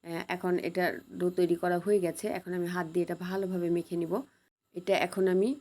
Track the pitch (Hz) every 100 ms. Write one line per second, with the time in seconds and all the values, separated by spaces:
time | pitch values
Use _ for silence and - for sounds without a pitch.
0 | 170 165 180 180 185 180 - - 175 -
1 | - 180 180 180 175 170 180 175 180 208
2 | 175 160 214 190 185 180 175 180 165 165
3 | 175 175 180 190 190 185 175 175 170 170
4 | 165 196 269 _ _ _ _ 175 180 196
5 | 180 - 185 185 214 285